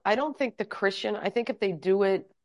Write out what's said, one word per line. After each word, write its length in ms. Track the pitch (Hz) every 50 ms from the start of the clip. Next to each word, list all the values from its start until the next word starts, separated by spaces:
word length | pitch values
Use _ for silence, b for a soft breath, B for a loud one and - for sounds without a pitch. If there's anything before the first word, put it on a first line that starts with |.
| _
I 100 | 196 214
don't 220 | 240 285 302 277
think 200 | - 277 240 -
the 80 | - 208
Christian, 520 | - - - 202 196 196 - - 214 208
I 140 | - - 208
think 200 | - 240 226 -
if 100 | 220 -
they 120 | 214 196 175
do 300 | 151 - 185 190 196 202
it 280 | 196 190 185 - - _ _ _